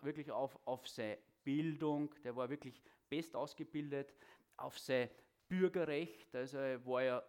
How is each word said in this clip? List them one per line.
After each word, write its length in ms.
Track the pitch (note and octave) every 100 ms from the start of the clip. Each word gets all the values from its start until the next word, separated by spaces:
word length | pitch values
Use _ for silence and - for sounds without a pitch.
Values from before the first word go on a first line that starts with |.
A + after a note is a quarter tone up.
wirklich 280 | C#3 D#3 C#3
auf, 280 | A2+ C3+ - -
auf 200 | B2 -
seine 320 | - A2 G#2 - _
Bildung. 720 | C3+ D3 D#3+ D3 D3+ D3 D3 -
Der 140 | B2 A#2+
war 120 | B2
wirklich 320 | D3 C3 A#2 - - _
best 260 | D3 E3
ausgebildet, 800 | - D3 - - D3+ D3 C#3 C#3 - - - _ -
auf 220 | C3+ -
sein 320 | - B2+ B2 - - _ -
Bürgerrecht. 840 | F#3 F#3 F#3 D3+ D3 E3+ - -
Also 240 | B2+ C3 C#3
er 280 | C3+ B2+ B2+
war 160 | B2+
ja 160 | C3 B2